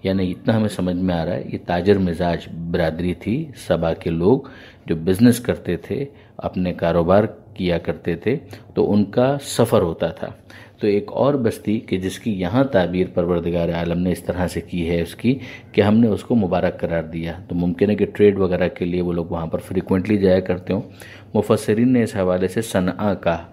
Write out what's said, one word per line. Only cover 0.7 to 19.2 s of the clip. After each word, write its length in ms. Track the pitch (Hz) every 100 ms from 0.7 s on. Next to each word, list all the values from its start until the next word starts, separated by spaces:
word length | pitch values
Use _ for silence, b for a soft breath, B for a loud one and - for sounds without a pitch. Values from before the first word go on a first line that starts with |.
| - 90 90
में 180 | 92
आ 80 | 85
रहा 100 | 82
है, 160 | 107 -
ये 60 | 95
ताजर 400 | - 87 92 101
मिजाज 480 | 90 80 87 82 -
बिरादरी 600 | 82 85 85 82 80 90
थी, 380 | 85 - 123 160 - -
सबा 240 | 85 82
के 180 | 82 -
लोग 400 | 82 90 131 B B B B -
जो 80 | 85
बिज़नेस 420 | 82 95 120 117
करते 380 | - 87 - 87 -
थे, 160 | 101 139 B B -
अपने 300 | - - 90
कारोबार 520 | 82 85 85 82 95 107 - - -
किया 220 | 90 85
करते 360 | - 82 - 85
थे, 200 | 107 147 B B B
तो 80 | -
उनका 520 | 87 104 98 - 127 143
सफ़र 440 | - - 117 117
होता 280 | 87 80 82
था। 220 | - - - - B B -
तो 60 | 107
एक 220 | 101 101
और 240 | - 127 143
बस्ती 400 | 113 - - 110
कि 160 | 113 95
जिसकी 320 | 92 92 120
यहाँ 320 | 98 90 117 135
ताबीर 460 | 98 87 90 92 -
परवरदिगार 540 | 85 87 85 87 85
आलम 260 | 85 85 85
ने 140 | 90
इस 120 | 85 -
तरह 200 | 87 87
से 120 | 85
की 200 | - 90
है 200 | 82 87
उसकी 300 | 85 - 113 139 B B B
कि 60 | -
हमने 280 | 101 107 117
उसको 260 | 98 -
मुबारक 440 | 120 92 90 90 87
करार 240 | 85 85
दिया। 280 | 80 82 82 90
तो 140 | 95
मुमकिन 360 | 87 87 85 101
है 60 | 104
कि 100 | 92
ट्रेड 320 | - 104 95
वगैरह 300 | 92 87 90
के 140 | -
लिए 160 | 90 90
वो 120 | 87
लोग 180 | 87